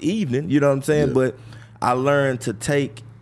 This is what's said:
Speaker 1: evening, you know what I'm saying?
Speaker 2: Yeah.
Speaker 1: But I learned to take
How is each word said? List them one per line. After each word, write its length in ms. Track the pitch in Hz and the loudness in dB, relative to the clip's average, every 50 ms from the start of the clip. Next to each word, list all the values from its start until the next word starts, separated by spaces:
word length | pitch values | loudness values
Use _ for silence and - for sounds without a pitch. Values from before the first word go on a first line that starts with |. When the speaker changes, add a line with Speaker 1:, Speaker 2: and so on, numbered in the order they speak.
| - | 0
Speaker 1:
evening, 480 | 156 196 220 202 135 120 135 151 165 | -2 -2 -2 -2 -2 -2 -4 -2 0
you 80 | 135 147 | 2 2
know 80 | 139 143 | 4 4
what 60 | 139 | 2
I'm 60 | 139 135 | 2 0
saying? 240 | - 151 151 147 135 | 0 2 2 2 2
Speaker 2:
Yeah. 60 | 127 | 2
Speaker 1:
But 200 | 131 127 127 - - - - - - - - - - | 2 2 0 -2 -6 -14 -20 -20 -20 -20 -20 -10 -2
I 120 | - 120 123 | 0 0 0
learned 480 | 127 131 139 143 143 139 135 127 120 | 2 2 2 2 2 2 0 -2 -2
to 120 | 117 127 110 | -4 -6 -6
take 480 | 104 - - 147 143 139 - - - - - - - | -6 -4 -2 0 0 0 -2 -6 -12 -20 -20 -20 -20